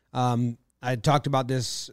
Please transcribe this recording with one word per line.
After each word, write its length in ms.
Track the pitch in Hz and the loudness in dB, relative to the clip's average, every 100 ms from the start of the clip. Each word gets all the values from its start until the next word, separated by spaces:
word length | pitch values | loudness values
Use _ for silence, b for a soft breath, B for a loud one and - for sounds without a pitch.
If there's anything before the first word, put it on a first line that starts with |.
| b | b
um, 440 | 127 123 120 120 117 _ _ 127 | -2 0 2 0 -4 _ _ -6
I 100 | 127 | 0
talked 300 | 151 147 143 | 2 2 2
about 220 | 135 127 | 0 0
this 400 | 131 117 - - | -2 -4 -8 -12